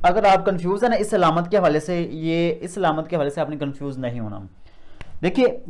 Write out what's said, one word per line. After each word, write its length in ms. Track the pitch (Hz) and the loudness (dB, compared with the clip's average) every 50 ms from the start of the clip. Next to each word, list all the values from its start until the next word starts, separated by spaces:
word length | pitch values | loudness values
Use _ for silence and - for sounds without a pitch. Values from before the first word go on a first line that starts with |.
| - | 2
अगर 200 | 175 180 214 208 | 4 2 4 6
आप 200 | 202 190 185 175 | 6 6 6 4
कंफ्यूज 380 | 202 185 165 160 175 190 202 233 | 2 0 0 0 -2 0 2 2
है 60 | 240 | 2
ना 60 | 233 | 2
इस 160 | 208 208 214 - | 2 0 2 2
अलामत 340 | 196 180 165 170 170 170 | 4 4 4 4 2 0
के 100 | 175 214 | 2 2
हवाले 220 | 202 180 160 147 151 | 4 4 4 2 2
से, 200 | 151 - 180 170 | 0 -2 -2 -2
ये 480 | 170 - - 156 160 165 165 170 170 170 | -2 -4 -6 -4 -2 -2 0 2 2 0
इस 260 | 160 165 - 175 - | 0 -2 -6 -10 -6
अलामत 300 | 208 185 165 151 156 156 | -2 0 0 0 0 -4
के 80 | - 175 | -2 -2
हवाले 140 | 160 143 143 | 0 0 -2
से 120 | 143 170 | -2 -4
आपने 160 | 156 143 151 | -4 -4 -4
कंफ्यूज 400 | 143 143 139 139 - 143 139 135 131 | -6 -6 -6 -6 -6 -8 -8 -8 -6
नहीं 200 | 131 123 120 120 | -6 -6 -6 -6
होना। 280 | 113 104 101 98 98 95 - - - - - - - - - - - - - - | -8 -8 -10 -12 -14 -16 -18 -20 -20 -20 -20 -18 -16 -16 -14 -14 -14 -10 -8 -2
देखिए, 260 | - 180 185 - 254 240 - - - | -2 0 2 4 2 2 2 -2 -8